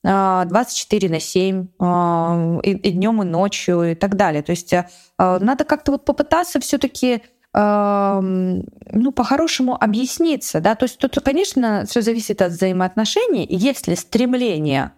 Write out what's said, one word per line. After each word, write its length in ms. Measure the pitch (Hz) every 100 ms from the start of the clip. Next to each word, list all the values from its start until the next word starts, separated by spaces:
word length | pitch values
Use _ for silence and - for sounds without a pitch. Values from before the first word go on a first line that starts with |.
| 185
э, 380 | 196 190 185 180
двадцать 300 | 196 247 -
четыре 320 | - 214 185
на 100 | 160
семь, 460 | - 185 190 190 185 _
э, 760 | 180 175 175 170 165 170 165 170
и, 80 | -
и 200 | 196 202
днем, 320 | 175 208 226
и 20 | 180
ночью, 680 | 165 202 - - 175 170
и 40 | 165
так 200 | 196 196
далее. 260 | 190 151
То 80 | 147
есть, 200 | 170 -
э, 120 | 175 175 - _ -
э, 200 | 185 185
надо 220 | 202 269 302
как-то 280 | 294 -
вот 120 | 277 -
попытаться 540 | 277 294 320 349 285
все-таки, 640 | - 285 262 - 254 233 - _ _ -
эм, 1080 | 208 208 202 202 196 196 190 185 185 185 - - -
ну, 180 | 214 254
по-хорошему 640 | 262 233 277 320 - 254 254
объясниться, 760 | 220 214 254 - 330 285 - 160
да. 140 | 175 220
То 100 | 254
есть 120 | -
тут, 160 | 262 - 269
конечно, 600 | 285 415 - 233 208 202
все 140 | 240
зависит 400 | 220 233 214 208
от 100 | 185
взаимоотношений. 920 | 170 190 185 185 214 220 403 480 262 -
И 100 | 180
есть 300 | 247 269 -
ли 80 | 175
стремление 960 | - 226 247 254 247 160 151 139 139